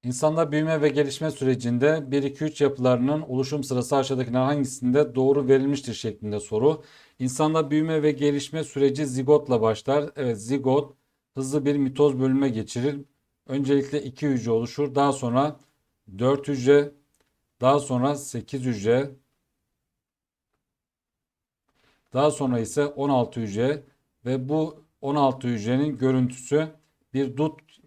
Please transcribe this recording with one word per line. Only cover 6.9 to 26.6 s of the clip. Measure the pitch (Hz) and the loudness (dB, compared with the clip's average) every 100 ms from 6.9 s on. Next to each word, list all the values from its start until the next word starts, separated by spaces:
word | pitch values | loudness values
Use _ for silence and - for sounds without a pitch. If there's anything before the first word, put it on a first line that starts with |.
| - _ _ | -20 _ _
İnsanda | 127 127 156 156 147 | -6 0 0 0 0
büyüme | 151 160 160 | 0 0 2
ve | 151 | 2
gelişme | 135 147 143 135 160 | 2 0 0 -4 -8
süreci | 156 139 139 139 147 | -6 2 2 2 -4
zigotla | 127 131 147 147 120 | -2 4 4 4 0
başlar. | 110 107 - 143 151 - | 2 0 0 -2 -2 -6
Evet, | 131 110 | -4 -4
zigot | 110 139 131 135 139 - _ _ _ | -4 -2 2 0 0 -14 _ _ _
hızlı | - 131 147 135 | -10 -4 -2 0
bir | 143 | 0
mitoz | 135 135 147 127 | 0 2 2 4
bölünme | 131 135 139 | 2 2 2
geçirir. | 110 104 123 131 143 139 _ _ _ - | -2 -4 -2 -2 -4 -12 _ _ _ -8
Öncelikle | 135 135 143 139 147 | -4 2 2 2 -6
iki | 143 131 147 | -6 -6 -2
hücre | 131 113 | -2 0
oluşur. | 113 120 - 147 131 | 0 0 -4 -2 2
Daha | 143 | 0
sonra | 135 123 123 147 147 _ _ _ _ - 95 | 0 0 0 0 -4 _ _ _ _ -20 -2
dört | 123 139 143 | 0 0 -2
hücre, | 139 123 143 143 - _ _ _ _ _ _ | -2 6 6 6 -8 _ _ _ _ _ _
daha | 127 147 | 2 2
sonra | 139 123 131 143 | 2 0 0 -2
sekiz | - 120 - 139 | -6 -10 -8 -6
hücre, | 127 110 101 123 139 131 _ _ _ _ _ _ _ _ _ _ _ _ _ _ _ _ _ _ _ _ _ _ _ _ _ _ _ _ _ | -4 -2 2 2 0 -10 _ _ _ _ _ _ _ _ _ _ _ _ _ _ _ _ _ _ _ _ _ _ _ _ _ _ _ _ _
daha | 127 147 | 0 2
sonra | 147 135 120 | 2 0 0
ise | 110 - 147 | -2 0 -2
on | 143 139 | -2 0
altı | 135 117 - | 2 0 -4
hücre | 110 101 127 147 - _ _ _ 123 | -6 -2 -2 -2 -8 _ _ _ -6
ve | 131 127 | -4 -2
bu | 156 160 - _ _ | -2 -2 -8 _ _
on | 139 147 | -4 2
altı | 135 131 123 | 2 0 -4
hücrenin | 117 104 127 151 127 | -4 -2 0 0 0
görüntüsü | 131 131 127 127 - 147 | 0 2 0 -4 -2 -2